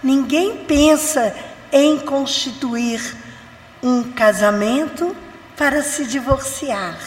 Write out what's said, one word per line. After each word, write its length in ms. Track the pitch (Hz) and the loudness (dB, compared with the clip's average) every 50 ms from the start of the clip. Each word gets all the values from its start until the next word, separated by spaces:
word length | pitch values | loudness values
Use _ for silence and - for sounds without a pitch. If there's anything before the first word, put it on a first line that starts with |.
| - | 2
Ninguém 540 | 262 269 277 262 220 285 320 359 415 453 - - | 2 2 2 2 2 0 0 0 0 -2 -6 -2
pensa 640 | - 311 285 294 311 311 294 302 - - 277 233 208 - - - - - - - - | 0 4 6 6 6 6 4 2 -2 0 0 0 0 -2 -6 -14 -16 -18 -20 -10 2
em 280 | - 277 285 302 311 277 | 4 6 6 6 4 2
constituir 1160 | 285 - 277 277 277 262 - - - 269 226 - - 247 233 233 240 233 233 226 - - - - - - - - - - - - - - - - - | -2 -2 -2 -2 -2 -2 -4 -4 -4 -6 -6 -6 -6 -4 -4 -2 -2 -2 -4 -4 -6 -10 -12 -14 -18 -18 -20 -20 -20 -20 -20 -20 -20 -20 -18 -4 0
um 200 | 247 247 247 233 | 0 2 2 0
casamento 1120 | 247 - - 226 214 208 185 208 208 208 208 208 214 247 277 320 302 - - 339 349 381 - - - - - - - - | -4 -2 2 2 4 4 4 2 2 2 2 0 0 0 0 -2 -2 -4 -4 -4 -4 -4 -8 -14 -20 -20 -20 -20 -20 -6
para 260 | - 294 285 262 294 285 | -2 0 0 2 0 -2
se 240 | 294 - - 285 | -2 -4 -6 -6
divorciar. 920 | 226 233 277 240 262 - 269 - - - - 311 277 226 202 190 175 165 160 - | -4 -4 -4 0 0 0 0 0 -8 -10 -8 -6 -4 -4 -4 -4 -8 -8 -12 -14